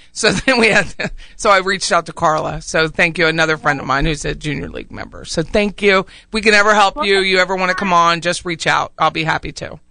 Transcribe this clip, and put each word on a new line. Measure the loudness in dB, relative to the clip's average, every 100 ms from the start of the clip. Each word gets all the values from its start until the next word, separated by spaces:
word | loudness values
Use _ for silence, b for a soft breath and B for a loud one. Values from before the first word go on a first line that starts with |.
| b
So | -2 0
<laughs> | 0 0
then | 2
we | 4
had | 2 0 -4
to, | -8 -8 B B
so | 2
I | 2
reached | 2 -2 0
out | 0 -2
to |
Carla. | -2 0 0 -2 -8
So | -4 -2 0
thank | 0 0 2
you, | 0
another | 2 0 0
friend | 0 -2
of | -2
mine | 0 0
who's | -2
a | -6 -6
Junior | -6 -8 -8
League | -12 -14
member. | -14 -14 -14 -8
So | -4
thank | -2 0 0 0
you. | 2 2
If | 0 -12 _
we | -2
can | 4
ever | 4 4
help | 4 4 2 0
you, | 2
you | 2 2
ever | 2 0
wanna | 0 0
come | 2
on, | 4 4 2
just | -2 -4 -6
reach | -4 0
out. | 0 -2 -2
I'll | -2
be | 0 -2
happy | -4 -6
to. | -12 -14 -16 _